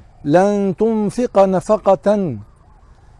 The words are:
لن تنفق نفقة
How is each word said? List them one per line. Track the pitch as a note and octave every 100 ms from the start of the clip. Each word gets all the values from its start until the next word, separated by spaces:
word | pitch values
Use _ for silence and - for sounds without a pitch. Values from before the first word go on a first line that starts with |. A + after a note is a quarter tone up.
| - -
لن | D3 D#3+ G3 G#3 G3 F3
تنفق | A3 A3 G#3 - B3 G3+
نفقة | G3 F#3 - G#3+ G#3 F#3+ G3 G#3 F#3 A2 G#2+ _ _ _ - - _ _